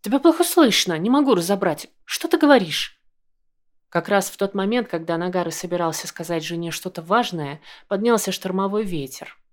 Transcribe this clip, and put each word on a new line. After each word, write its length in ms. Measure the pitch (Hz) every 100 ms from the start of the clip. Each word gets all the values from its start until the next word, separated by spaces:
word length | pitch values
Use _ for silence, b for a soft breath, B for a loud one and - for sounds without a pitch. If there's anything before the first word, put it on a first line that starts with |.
«Тебя 180 | 208 262
плохо 240 | 339 330
слышно, 540 | 339 - 269 185 - 160
не 120 | 196
могу 260 | 269 269 202
разобрать. 520 | 170 196 190 151 - _
Что 240 | - - 330
ты 100 | 320
говоришь?» 640 | 285 262 170 - - _ _ _ _ _ _ _ _ _ _
Как 220 | 175 175
раз 200 | 202 190
в 60 | -
тот 180 | 196
момент, 360 | 196 196 240 220
когда 280 | 165 165 165
Нагара 340 | 180 180 170
собирался 560 | 160 175 175 165 156 -
сказать 360 | - 165 170
жене 280 | 160 170 170
что-то 300 | - 185 180
важное, 600 | 165 220 240 170 143 151 B B _
поднялся 460 | 196 233 226 202
штормовой 500 | 180 190 185 196 208
ветер. 560 | 208 170 135 - - - _